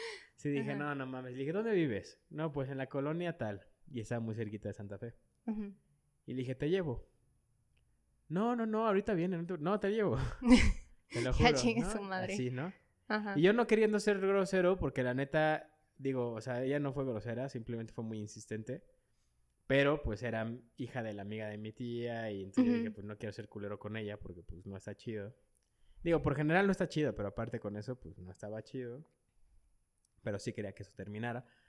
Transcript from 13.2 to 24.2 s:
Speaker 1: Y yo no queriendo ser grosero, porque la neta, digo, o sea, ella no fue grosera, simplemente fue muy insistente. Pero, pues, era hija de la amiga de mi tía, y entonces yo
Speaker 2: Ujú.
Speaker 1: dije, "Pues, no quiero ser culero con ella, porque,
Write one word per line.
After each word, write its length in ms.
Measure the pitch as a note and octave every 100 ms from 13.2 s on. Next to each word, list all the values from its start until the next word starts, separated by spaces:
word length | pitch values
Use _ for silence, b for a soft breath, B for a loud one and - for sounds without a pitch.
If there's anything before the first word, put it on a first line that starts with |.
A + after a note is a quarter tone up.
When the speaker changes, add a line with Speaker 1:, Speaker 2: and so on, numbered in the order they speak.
| G#3 F#3+
Speaker 1:
Y 40 |
yo 120 | F3+
no 120 | A#3 A3+
queriendo 320 | A3 A3 G#3+
ser 200 | G#3 G3
grosero, 580 | F#3+ G3 F#3+ F#3+ F3+ F#3+
porque 240 | C#3+ C3+
la 120 | B2+
neta, 600 | B2+ C#3 D#3 D#3 D#3 - _ _ -
digo, 360 | C3+ B2+ A#2+
o 80 | A2+
sea, 220 | C3 B2
ella 160 | C3 D3
no 120 | C#3
fue 120 | C3+ C3
grosera, 420 | A2 A#2+ A#2 C3+
simplemente 460 | B2 A#2 A#2 A2+
fue 100 | -
muy 160 | A2+ A2
insistente. 640 | G#2 - - A2 G#2+ C#3 - _ _ _ _ _ _ _ -
Pero, 360 | C3+ C#3 D3+
pues, 180 | A#2 G#2
era 280 | A#2+ A2+ A2+ A#2+ - -
hija 260 | B2 C3
de 100 | A2
la 80 | G2+
amiga 240 | G2+ A2 G#2+
de 100 | G#2
mi 140 | G#2+
tía, 580 | G#2+ A#2+ A#2+ A#2+ A2+ A2
y 120 | G2
entonces 220 | F#2+ C4 A#3+
yo 60 |
Speaker 2:
Ujú. 60 | A#3
Speaker 1:
dije, 120 | A3+
"Pues, 140 | G#3 G#2
no 120 | G#2+
quiero 140 | G#2+
ser 140 | - G2+
culero 300 | G#2 G2+ G2+
con 160 | G#2 A2
ella, 220 | G#2
porque, 240 | G#2